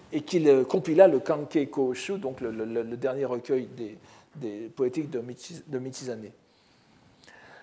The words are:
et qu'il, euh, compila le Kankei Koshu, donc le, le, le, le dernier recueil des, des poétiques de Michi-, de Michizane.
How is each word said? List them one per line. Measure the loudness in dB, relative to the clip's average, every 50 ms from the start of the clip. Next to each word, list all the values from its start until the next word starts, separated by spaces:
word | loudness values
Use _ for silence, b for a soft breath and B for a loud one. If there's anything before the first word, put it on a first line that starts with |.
| -14 -8 -6
et | -6
qu'il, | -4 0 0 4 6 8
euh, | 8 6 6
compila | 4 2 0 0 4 8 8 8 8
le | 8 4
Kankei | 2 0 -2 -2 -2 -2 0 0 0
Koshu, | 0 0 0 0 0 -2 -4 -6 -6 -6
donc | -6 -6 -6 -6 -6
le, | -6 -6 -6
le, | -6 -6
le, | -4 -4 -4 -4
le | -4 -6
dernier | -4 -4 -4 -2 -2 -2
recueil | -2 -2 -4 -2 -2 -2 -2 -2
des, | -4 -8 -12 -12 -12 -12 -16 B B B B B B -14
des | -10 -10 -8 -8 -8 -10 -12
poétiques | -4 -2 -2 0 0 -2 -4 -4
de | -6 -8
Michi-, | -8 -8 -12 -14 -16 -16 -16 -16 -12
de | -8 -8 -8
Michizane. | -8 -8 -10 -10 -10 -10 -10 -10 -12 -14 -18 _ _ b b b b b b b b b b b b _ B B B B B B B B B B